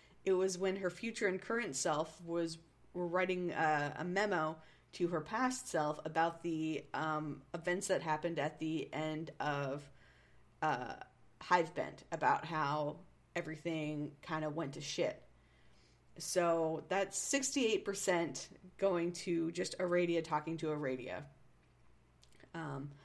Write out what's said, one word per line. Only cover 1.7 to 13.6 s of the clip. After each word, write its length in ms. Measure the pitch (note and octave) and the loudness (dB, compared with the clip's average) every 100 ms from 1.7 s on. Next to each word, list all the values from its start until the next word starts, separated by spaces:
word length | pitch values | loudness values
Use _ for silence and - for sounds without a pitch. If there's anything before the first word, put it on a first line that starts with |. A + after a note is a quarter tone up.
| C3 | -2
self 440 | F3+ D3+ D#3+ - E3 | 2 2 0 -6 -2
was, 320 | E3+ E3 E3 - - - F3+ | 0 0 -4 -14 -20 -10 -4
were 100 | F3 | 0
writing 460 | F3+ F#3 F3+ F3 | 2 2 2 0
a, 440 | - D#3 D3+ D3 - | 2 4 4 2 -2
a 40 | |
memo 540 | F3 F#3 G#3+ F3 D#3 D#3+ - - _ | 0 2 2 2 2 -2 -10 -20 _
to 140 | - E3+ | -2 0
her 120 | E3+ | 0
past 460 | D3+ A3 B3+ B3+ - | -2 0 0 0 -2
self 320 | E3 D3+ D3+ | 2 2 0
about 380 | E3 D#3+ E3 E3 | -2 2 2 2
the, 420 | E3+ D#3+ D#3 D#3 - C3+ | -2 0 0 -2 -4 -2
um, 480 | D#3 D3+ D3+ - - | 0 0 -2 -8 -8
events 340 | E3 F3 F3+ - | -4 -2 0 2
that 140 | D#3+ | 2
happened 380 | D#3+ D#3 E3+ D#3 | 2 0 0 0
at 200 | D3+ - | -2 -2
the 320 | D#3+ D#3+ - | -2 -2 -2
end 380 | C3+ D#3 D#3 D#3+ - | -2 -2 -2 -6 -4
of, 440 | D3 C#3+ C#3 C#3+ C#3+ - - - - - - _ | -2 0 -2 -4 -8 -20 -20 -20 -20 -20 -20 _
uh, 320 | D#3 B2 B2+ - - - - - | 0 2 -2 -8 -14 -20 -20 -14
Hivebent, 640 | - F3+ D#3+ - - - - | 4 4 4 -2 -4 -8 -8
about 340 | D#3+ C3 - D#3 | 2 4 4 2
how 520 | D#3+ C#3+ D3+ D3 E3+ - _ _ E3+ | -2 0 0 -2 -4 -12 _ _ -6
everything 760 | E3+ D#3 | -6 -6